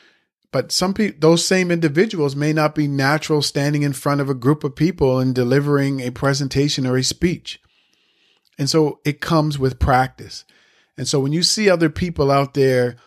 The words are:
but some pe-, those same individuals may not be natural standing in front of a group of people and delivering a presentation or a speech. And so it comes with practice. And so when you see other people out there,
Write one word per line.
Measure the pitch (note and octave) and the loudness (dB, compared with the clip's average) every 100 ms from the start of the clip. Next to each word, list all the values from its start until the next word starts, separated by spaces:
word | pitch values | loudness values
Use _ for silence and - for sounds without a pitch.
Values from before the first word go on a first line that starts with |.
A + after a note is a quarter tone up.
| _ _ _ _ _ | _ _ _ _ _
but | C3+ - | -6 -4
some | - F3+ | -2 -2
pe-, | G3 G#3 | 0 -2
those | - D#3 E3+ - | 2 4 4 4
same | F#3 F3+ | 0 2
individuals | F3 E3 C#3+ A3+ G3+ C#3+ C#3 | 0 0 0 0 0 -4 -2
may | D3+ | 0
not | D#3 D3+ D3+ | 0 0 0
be | D3 | -2
natural | C#3 C3+ D3+ - D3+ | 0 0 0 0 -2
standing | C#3 C#3+ C#3+ D3 | 0 -2 -2 0
in | C#3+ | -2
front | C3+ D3 C#3+ | -2 -2 -2
of | C#3 | -2
a | C3+ | -2
group | A#2+ D3+ D3 | 0 0 -2
of | C3 | -2
people | D#3 F#3 C3+ B2+ | -2 0 0 2
and | C3 | 0
delivering | B2+ A#2+ C3+ C#3+ C#3+ C#3 C#3 | 0 2 2 2 0 0 -2
a | B2 | -6
presentation | B2+ C#3 C#3 C#3 C3+ D3 D3 B2+ | -4 -2 -2 -2 0 0 -2 -2
or | B2+ | 0
a | |
speech. | B2+ - F3 - - - _ _ _ _ _ _ _ _ _ - | -2 -2 -2 -4 -8 -18 _ _ _ _ _ _ _ _ _ -8
And | C#3 | -2
so | D#3+ D3+ - | 2 0 -2
it | - C#3+ | -6 -6
comes | - E3 D3+ C#3+ | -2 0 0 -2
with | C3 B2+ | -4 0
practice. | - B2+ C3 - A#2+ - - _ _ _ _ - | 2 2 0 -6 -18 -18 -20 _ _ _ _ -10
And | B2+ | -4
so | D3 | -2
when | C#3 | 0
you | D#3 | 0
see | E3+ - G#3 | 0 2 2
other | F3 D#3+ | 4 2
people | - F3+ E3 C#3 | 0 -4 0 2
out | C#3 C#3 | 2 0
there, | C#3+ C3+ B2+ B2 A#2+ | 2 2 2 0 -4